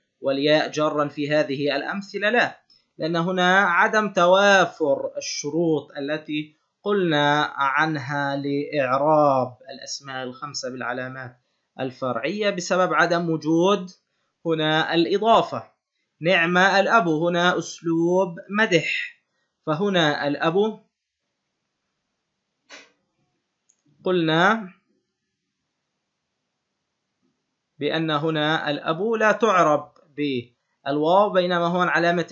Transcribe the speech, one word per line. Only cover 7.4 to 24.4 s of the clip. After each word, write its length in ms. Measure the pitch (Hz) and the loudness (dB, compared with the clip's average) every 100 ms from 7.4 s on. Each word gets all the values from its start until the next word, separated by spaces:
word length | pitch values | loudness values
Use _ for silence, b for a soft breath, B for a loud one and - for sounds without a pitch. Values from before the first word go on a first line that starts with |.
| 151 | -2
عنها 800 | - 139 139 160 151 127 143 139 143 | -2 -2 0 0 -2 -6 -4 -4 -4
لإعراب 1200 | 143 143 143 147 131 135 147 156 147 131 117 - - | -4 -4 -4 -2 0 0 2 4 4 2 -2 -8 -20
الأسماء 500 | 131 - - 139 131 | -18 -14 -16 -12 -10
الخمسة 460 | 127 127 147 131 127 | -10 -12 -14 -12 -12
بالعلامات 640 | 127 120 127 127 131 123 - _ _ _ - | -10 -8 -8 -10 -12 -16 -18 _ _ _ -10
الفرعية 720 | 131 127 127 127 151 208 208 | -10 -6 -6 -4 -4 -2 -2
بسبب 440 | 180 180 185 180 | -4 -2 0 0
عدم 360 | 156 170 170 170 | 2 2 2 -2
وجود 600 | 156 147 165 180 202 180 - _ _ _ _ 170 | -4 0 2 2 0 -4 -18 _ _ _ _ -6
هنا 480 | 160 156 156 147 | -2 0 0 0
الإضافة. 760 | 165 170 190 220 208 - 123 - _ _ _ _ _ | 0 0 0 2 2 2 -6 -12 _ _ _ _ _
"نعم 380 | 160 185 165 180 | 0 2 2 4
الأب" 500 | 190 190 196 175 175 | 4 4 4 2 2
هنا 500 | 156 170 175 180 175 | 0 0 2 2 0
أسلوب 800 | 165 - 165 165 170 185 190 165 - 202 | -4 -8 -4 0 2 2 0 -4 -8 -2
مدح، 640 | 220 170 - - - - _ _ _ _ - | 2 2 0 -6 -8 -14 _ _ _ _ -6
فهنا 600 | 151 202 180 151 147 143 | -4 -2 0 0 0 -4
الأب 560 | 143 160 180 214 - _ _ _ _ _ _ _ _ _ _ _ _ _ _ _ _ _ _ _ - - _ _ _ _ _ _ _ _ _ _ _ | -2 -2 0 -2 -4 _ _ _ _ _ _ _ _ _ _ _ _ _ _ _ _ _ _ _ -20 -20 _ _ _ _ _ _ _ _ _ _ _
قلنا 680 | 185 180 160 160 | -2 0 2 2